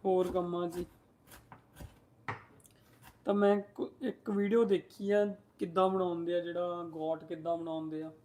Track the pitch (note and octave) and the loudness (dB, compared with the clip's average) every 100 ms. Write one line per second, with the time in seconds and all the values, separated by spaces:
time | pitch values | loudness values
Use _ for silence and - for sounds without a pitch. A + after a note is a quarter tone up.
0 | G3 F#3 F3+ F3+ F3 F3 F3 F3 F3 _ | 4 4 4 0 -2 -2 -4 -4 -8 _
1 | _ _ _ - _ - _ - - - | _ _ _ -20 _ -20 _ -18 -18 -18
2 | _ _ - - - - - _ _ - | _ _ -12 -12 -14 -20 -20 _ _ -20
3 | - _ - G3+ G3+ G3+ G3+ - - - | -20 _ 0 4 4 4 0 -8 -8 -4
4 | B3+ - - G3+ G3+ A#3 A3 F#3+ - - | -6 -6 -2 0 4 4 4 2 0 -8
5 | G3+ G#3 G#3 G3 _ _ F#3 E3 F#3+ F#3+ | 0 2 2 -2 _ _ -2 2 2 2
6 | F3+ E3+ E3+ F3 E3+ F3 F3 F3 E3+ D#3+ | 0 -2 -2 -2 -2 -4 -4 -4 -8 -6
7 | D#3 D#3+ D#3+ E3 D#3+ E3+ E3 D#3+ D#3 D#3 | -4 -4 -6 -8 -4 -4 -4 -6 -6 -8
8 | D#3 - | -10 -14